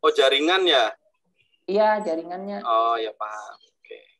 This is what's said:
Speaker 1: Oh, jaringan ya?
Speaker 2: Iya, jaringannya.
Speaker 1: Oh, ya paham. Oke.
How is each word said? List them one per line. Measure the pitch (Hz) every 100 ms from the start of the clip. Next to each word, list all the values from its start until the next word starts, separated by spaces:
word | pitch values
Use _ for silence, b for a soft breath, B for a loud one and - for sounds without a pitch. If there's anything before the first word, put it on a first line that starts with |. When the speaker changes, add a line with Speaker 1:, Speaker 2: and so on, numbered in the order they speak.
Speaker 1:
Oh, | 156
jaringan | 151 135 143 156 185 185
ya? | 143 110 - _ _ _ _ _ _ -
Speaker 2:
Iya, | 196 214 214
jaringannya. | 185 160 170 180 196 202
Speaker 1:
Oh, | 117 113 113 117
ya | 110
paham. | - 107 107 107 - _
Oke. | _ _ - _